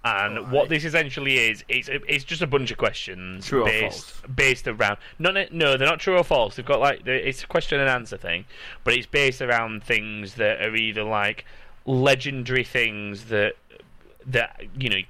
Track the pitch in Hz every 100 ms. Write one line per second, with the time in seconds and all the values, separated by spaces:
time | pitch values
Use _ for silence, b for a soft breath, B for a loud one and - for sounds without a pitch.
0 | 120 101 104 110 110 135 147 156 160 160
1 | 147 147 139 131 113 101 - 127 123 139
2 | 143 147 135 165 165 139 120 110 110 -
3 | - 92 92 92 95 135 110 110 107 -
4 | - - - 127 135 127 - 110 104 101
5 | B B 170 190 190 165 151 131 139 165
6 | - 180 170 143 107 - 117 139 139 135
7 | 123 131 90 131 - 170 - 143 135 127
8 | 113 98 87 85 104 B B B - 123
9 | 120 147 139 123 127 117 113 110 - 113
10 | 107 107 98 117 107 110 107 110 110 107
11 | 107 107 101 110 B B B B - 131
12 | 135 131 139 135 120 127 120 127 117 107
13 | 104 101 110 107 104 - _ - - -
14 | - - 131 127 117 - 98 131 117 95